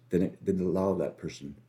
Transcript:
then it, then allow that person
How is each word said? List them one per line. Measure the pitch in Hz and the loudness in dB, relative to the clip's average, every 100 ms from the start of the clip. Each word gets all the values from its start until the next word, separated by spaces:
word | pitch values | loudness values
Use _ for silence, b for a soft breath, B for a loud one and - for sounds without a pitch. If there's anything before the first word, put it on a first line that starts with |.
| - | -2
then | 90 | 2
it, | 92 - | 2 0
then | - 92 | -2 0
allow | 90 90 98 | 2 2 2
that | 90 76 - | 2 -2 -4
person | 80 - 71 71 | -10 -10 -14 -16